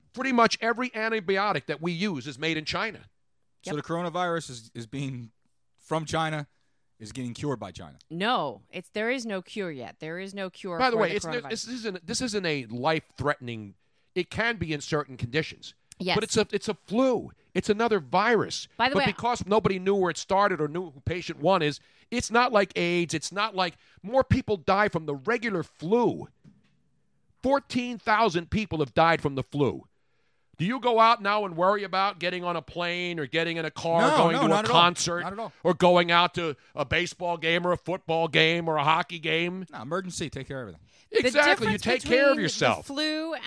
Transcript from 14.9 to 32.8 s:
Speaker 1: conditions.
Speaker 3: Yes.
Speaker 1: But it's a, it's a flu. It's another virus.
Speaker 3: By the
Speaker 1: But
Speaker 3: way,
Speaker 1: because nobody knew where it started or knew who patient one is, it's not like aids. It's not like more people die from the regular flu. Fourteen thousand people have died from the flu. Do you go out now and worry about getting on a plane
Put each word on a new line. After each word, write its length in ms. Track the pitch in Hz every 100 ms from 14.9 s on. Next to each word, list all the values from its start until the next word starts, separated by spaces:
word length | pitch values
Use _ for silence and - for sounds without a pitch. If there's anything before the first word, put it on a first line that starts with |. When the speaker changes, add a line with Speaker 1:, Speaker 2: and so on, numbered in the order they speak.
| 151 143 127
Speaker 1:
conditions. 560 | 120 143 151 - - - _ -
Speaker 3:
Yes. 160 | 180 175
Speaker 1:
But 80 |
it's 140 | 214 220
a, 100 | 202
it's 160 | 202 -
a 60 |
flu. 580 | 180 - 220 262 208 - - _
It's 160 | 185 -
another 300 | 208 233 202
virus. 680 | 127 180 220 214 107 - - -
Speaker 3:
By 120 | 254
the 60 | 285
Speaker 1:
But 40 |
Speaker 3:
way, 40 | 254
Speaker 1:
because 380 | - 233 240 185
nobody 320 | 214 180 190
knew 160 | 190 202
where 140 | 180
it 60 | -
started 420 | - 196 202 170
or 80 | 151
knew 240 | 165 175
who 100 | 135 -
patient 340 | 175 165 -
one 220 | 160 190
is, 180 | 151 139 _ _ -
it's 180 | 240 -
not 200 | 226 254
like 200 | 214 190 180
aids. 380 | 170 175 170
It's 180 | 156 -
not 240 | 190 220 190
like 200 | 180 - _ _
more 200 | 196 262
people 340 | 254 262 - 202
die 320 | 165 196 208
from 160 | 170 151
the 100 | 143
regular 480 | 160 240 226 180
flu. 640 | - - 160 240 208 85 - _ - _ _ _ _ _ _ _ _ _
Fourteen 560 | 254 277 - 254 247 226
thousand 500 | 233 214 226 165 170
people 300 | 214 208 160
have 140 | 135
died 280 | - 165 160
from 140 | 147 135
the 80 |
flu. 400 | - 143 123 67 - _ _ _ _ _ _ -
Do 80 | 180
you 140 | 262
go 200 | 247 226
out 220 | 226 233
now 240 | 202 214 196
and 100 | 165
worry 260 | 185 208
about 340 | 190 185 202 180
getting 240 | 175 180
on 120 | 175 170
a 60 |
plane 580 | - 170